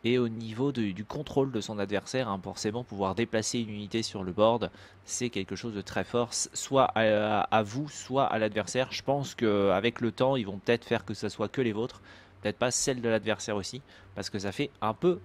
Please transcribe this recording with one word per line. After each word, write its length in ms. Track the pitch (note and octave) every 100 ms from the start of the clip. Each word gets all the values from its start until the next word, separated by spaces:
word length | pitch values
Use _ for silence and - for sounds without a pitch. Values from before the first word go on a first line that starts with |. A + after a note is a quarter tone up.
et 140 | A2+ B2
au 100 | A#2
niveau 420 | A2+ A2+ A2 C#3+
de, 220 | B2 G#2+
du 120 | F2+
contrôle 460 | G#2+ C#3+ D3 C#3+ C3+
de 100 | A#2
son 180 | G2+ G#2
adversaire, 500 | G2 G2+ - C3 A#2
hein. 120 | G2
Forcément, 420 | F#2+ G2 G#2+ A2+
pouvoir 300 | B2 G2 G2
déplacer 440 | F#2+ A#2 A2 G#2+ A#2+
une 120 | G#2+
unité 320 | G#2 G#2 A2+
sur 200 | A2 G#2
le 100 | F#2
board, 380 | F2+ G#2+ A#2 G2 - - -
c'est 240 | - - -
quelque 260 | G2+ F#2+ F#2+
chose 180 | A#2+
de 60 | G#2
très 240 | F#2 G#2+
fort, 240 | F#2 A#2+ A#2
s-, 200 | - -
soit 380 | - - C3+ C3
à, 460 | A2 A2 G#2 G#2 G#2+
à 220 | - A2
vous, 260 | G#2 B2 D3
soit 360 | - - C3
à 140 | C3 A2+
l'adversaire. 500 | A2 G#2 G2 B2+ C3
Je 100 | -
pense 320 | - C#3+ C3+
qu'avec 680 | - A2+ G#2 G2 F#2 A#2 -
le 120 | A#2
temps, 240 | - B2+ C3+
ils 100 | G2
vont 120 | G2
peut-être 260 | - A#2
faire 200 | - A2+
que 100 | -
ça 140 | G#2+ G#2+
soit 200 | - G#2
que 120 | -
les 120 | A#2+
vôtres, 280 | G#2 A#2+ - - - - -
peut-être 160 | G#2+ -
pas 120 | B2
celle 300 | - - B2+
de 80 | A#2
l'adversaire 480 | A2 G2+ G#2 - G#2
aussi, 260 | F#2+ C3 - - -
parce 160 | - G2
que 80 | G#2+
ça 140 | G2
fait 180 | F#2+ C#3+ -
un 140 | G#2+
peu 240 | A2 F3 C3+